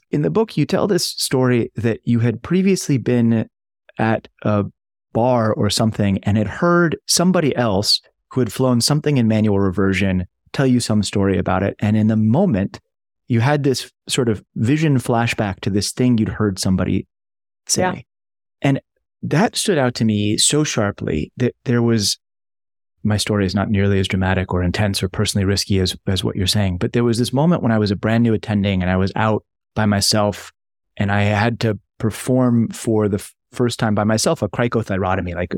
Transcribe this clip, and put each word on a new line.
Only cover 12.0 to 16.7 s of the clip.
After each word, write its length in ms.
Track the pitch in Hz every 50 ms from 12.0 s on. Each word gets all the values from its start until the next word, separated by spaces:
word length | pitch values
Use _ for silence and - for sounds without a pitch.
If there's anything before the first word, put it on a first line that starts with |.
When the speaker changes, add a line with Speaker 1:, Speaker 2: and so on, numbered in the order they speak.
| 107 107
Speaker 1:
the 80 | 110
moment, 640 | 110 110 110 113 156 208 185 117 92 98 - - - - _ _ _ _ _ _ _ _ _
you 140 | 123 113
had 220 | 113 139 147 147 135
this 280 | 143 127 - - - _ _ _ -
sort 200 | - - 127 117
of 160 | 107 92 - _ _
vision 420 | - 113 113 147 151 165 156 139 123
flashback 640 | - - 123 117 117 117 - - 113 101 95 -
to 80 | - 101
this 220 | 95 104 98 -
thing 260 | - - 127 127 123 107
you'd 120 | 107 101
heard 280 | - - 107 104 95 95
somebody 480 | - 98